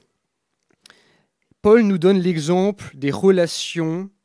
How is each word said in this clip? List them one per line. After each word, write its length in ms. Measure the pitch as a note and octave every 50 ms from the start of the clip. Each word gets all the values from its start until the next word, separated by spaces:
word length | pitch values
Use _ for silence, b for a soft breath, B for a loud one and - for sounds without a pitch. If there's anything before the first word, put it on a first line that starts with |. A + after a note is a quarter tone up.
| _ _ _ _ _ _ _ _ _ _ _ _ _ _ _ _ _ b b b b b b b b b b b _ _ _ _ -
Paul 180 | G#3 A3 A#3+
nous 160 | A3+ G3+ G3 F3
donne 220 | D#3 F#3 G3+ F#3+
l'exemple 760 | F3 F#3 F3 D#3+ C#3+ D#3 F3 F#3 F#3+ G3+ G3+ G3+ - - -
des 140 | C3+ C3+ C#3+
relations 1000 | C#3 G#3 F#3+ G3 F#3+ F#3 E3+ D#3+ - - - - - E3+ D#3+ D#3+ D#3+ F3 F#3+ G3 _ _